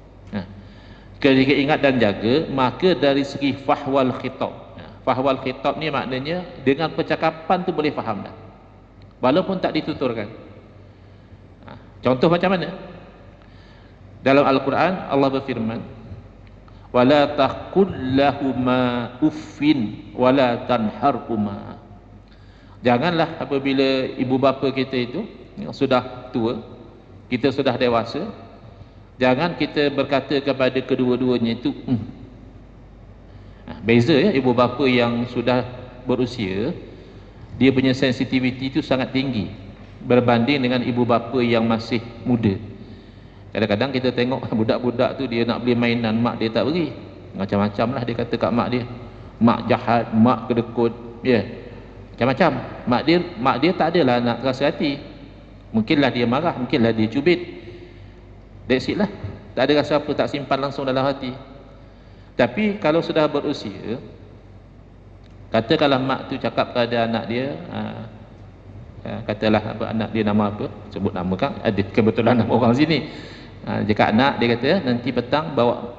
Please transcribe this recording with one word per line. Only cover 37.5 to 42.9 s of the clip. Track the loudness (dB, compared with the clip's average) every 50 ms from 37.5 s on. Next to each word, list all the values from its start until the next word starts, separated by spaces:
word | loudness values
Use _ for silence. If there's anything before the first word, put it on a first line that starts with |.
| -2 2
dia | 4 4
punya | 4 4 4 2 2
sensitiviti | 2 0 0 0 0 -2 -2 0 0 0 0 -2 -4 -6 -4 -2
itu | -2
sangat | 0 0 0 0 -2 -2 -2
tinggi | -2 -2 -2 -2 -4 -4 -6 -8 -14 -16 -18 -18 -20 -20 -20 -18 -8
berbanding | -2 2 4 4 6 6 4 4 4 2 2 2 2
dengan | 2 0 0
ibu | 0 0 0 2 2
bapa | 2 2 2 0 0 -2 0 2
yang | 2 2 2 2 2
masih | 0 0 -2 -2 -4 -4 -4 -6 -12 -6 -2
muda. | 0 2 2 2 2 0 0 -4 -10 -14 -16 -16 -18